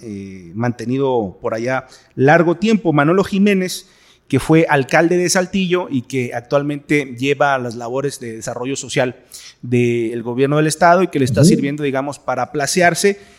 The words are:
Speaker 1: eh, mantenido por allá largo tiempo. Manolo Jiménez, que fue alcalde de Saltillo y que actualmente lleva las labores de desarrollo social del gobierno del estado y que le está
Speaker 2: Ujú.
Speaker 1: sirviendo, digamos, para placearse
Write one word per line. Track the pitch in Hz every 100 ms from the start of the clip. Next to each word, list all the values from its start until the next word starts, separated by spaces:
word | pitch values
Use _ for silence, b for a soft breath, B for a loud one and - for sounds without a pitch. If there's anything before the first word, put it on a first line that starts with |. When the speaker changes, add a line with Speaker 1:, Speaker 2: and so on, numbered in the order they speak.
Speaker 1:
eh, | 117 101 98 95 87
mantenido | 95 120 117 113 131 139 127 101 -
por | 120 110
allá | 120 131 - b b
largo | - 135 165 170 170
tiempo. | 214 226 170
Manolo | 151 147 185
Jiménez, | 185 196 208 196 185 - - b b b -
que | 135
fue | - 160 165
alcalde | 147 127 156 165 175
de | 180
Saltillo | 190 180 196 185 180 175
y | 139
que | - 135 123 123
actualmente | - 143 143 143 - 147 135 120
lleva | 139 143 143 135
las | 123 113
labores | 117 127 139 -
de | 120 113
desarrollo | 120 120 127 139
social | 123 147 127 - B B B B
del | 120 120 120 120 113 120
gobierno | 117 120 139 147
del | 156
estado | 151 175 175
y | 175
que | 151
le | 127
está | 131
Speaker 2:
Ujú. | 156
Speaker 1:
sirviendo, | - 139 147
digamos, | 143 131 143 135
para | - 127 123
placearse | 151 139 185 175 165 202 196 b